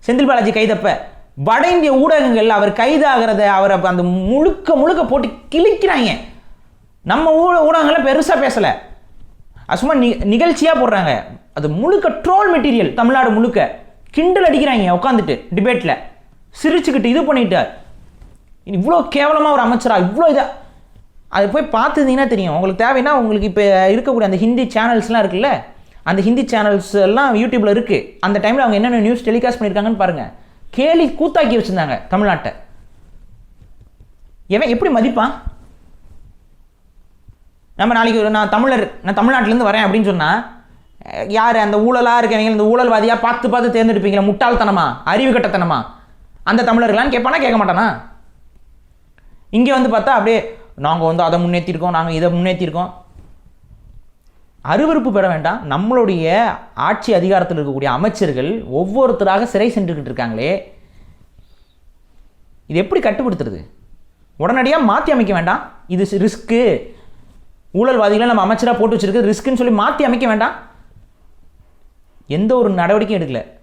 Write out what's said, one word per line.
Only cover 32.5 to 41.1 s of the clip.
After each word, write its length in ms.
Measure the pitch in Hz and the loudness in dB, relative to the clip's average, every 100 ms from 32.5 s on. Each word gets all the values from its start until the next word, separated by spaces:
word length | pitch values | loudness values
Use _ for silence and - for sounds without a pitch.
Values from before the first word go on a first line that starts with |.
| - - - - - - - - - - - - - - _ - - - - - | -12 -20 -20 -20 -20 -20 -20 -20 -20 -20 -20 -20 -20 -20 _ -20 -20 -20 -20 -4
எவன் 220 | 196 269 | -2 0
எப்படி 260 | 233 403 | 0 0
மதிப்பான்? 380 | 247 233 233 233 - - - - - - - - - - - _ _ _ _ _ _ - _ - - - _ _ - | 0 0 0 -2 -4 -12 -14 -20 -20 -20 -20 -20 -20 -20 -20 _ _ _ _ _ _ -20 _ -20 -20 -20 _ _ -4
நம்ம 180 | 208 | 0
நாளைக்கு 260 | 233 226 226 | 2 2 2
ஒரு, 100 | 214 | 0
"நான் 180 | 214 208 | 0 0
தமிழர், 420 | 208 262 254 202 - | 0 2 0 -2 -6
நான் 120 | 175 | -6
தமிழ்நாட்டுல 400 | 196 226 262 214 | 0 2 2 2
இருந்து 180 | 233 220 | 0 2
வரேன்" 100 | 208 | 0
அப்படின்னு 220 | 208 202 | 0 2
சொன்னா, 580 | 202 185 156 208 233 - - - _ - | 0 0 0 -2 -4 -18 -20 -20 _ -20
அஹ், 260 | - | -16